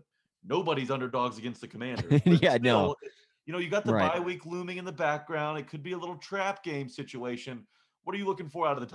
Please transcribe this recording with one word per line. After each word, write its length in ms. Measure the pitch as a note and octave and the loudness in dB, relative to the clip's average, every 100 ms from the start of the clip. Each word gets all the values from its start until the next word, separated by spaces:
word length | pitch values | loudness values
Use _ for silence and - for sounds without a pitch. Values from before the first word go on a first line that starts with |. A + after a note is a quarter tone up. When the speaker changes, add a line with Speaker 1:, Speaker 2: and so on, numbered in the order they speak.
| _ _ _ _ F#2 | _ _ _ _ -4
Speaker 1:
nobody's 460 | D#3+ E3 C#3 B2+ | -2 0 0 0
underdogs 460 | C3+ B2+ B2 B2 A2 | -2 -2 0 -2 -2
against 240 | A#2+ A2 | -8 -10
the 60 | A2+ | -12
Speaker 2:
<laughs> 20 | |
Speaker 1:
Commanders. 520 | A2 B2+ A2+ - C#3+ F3+ | -10 -6 -6 4 4 8
But 160 | E3+ | 8
Speaker 2:
Yeah, 140 | F3 A#2+ | 6 6
no. 20 | |
Speaker 1:
still, 360 | A#2+ A2 F#2 - - - _ _ - | 6 6 6 0 -8 -20 _ _ -8
you 80 | |
know, 60 | F3+ | -4
you 100 | F3 | -2
got 160 | - - | 0 2
the 80 | |
Speaker 2:
Right. 180 | A2 C#3+ | 4 4
Speaker 1:
bye 60 | F3 | 2
week 260 | F3 F#3 D#3+ | -2 -6 -8
looming 320 | F3+ F3+ F3+ | -8 -6 -8
in 60 | |
the 80 | F3+ | -8
background. 680 | D#3+ D#3 D3+ D3+ D#3 D3+ D#3 | -2 0 0 -4 -4 -2 -4
It 100 | C#3+ | -8
could 160 | D#3 | -10
be 100 | C#3+ | -8
a 40 | F3+ | -6
little 200 | E3+ E3 | -8 -10
trap 460 | - G3 F#3+ G3 | -6 -2 -2 -4
game 260 | E3+ C#3+ B2+ | -6 -6 -6
situation. 760 | - C3 B2+ B2 A#2+ C3+ A#2+ - _ _ _ - | -10 -12 -8 -6 -6 -8 -14 -16 _ _ _ -8
What 80 | |
are 60 | G3 | -4
you 60 | F#3+ | -2
looking 240 | F#3 D#3 | -4 -6
for 180 | E3+ D#3 | -2 0
out 60 | |
of 80 | C3+ | 0
the 40 | A#2+ | -2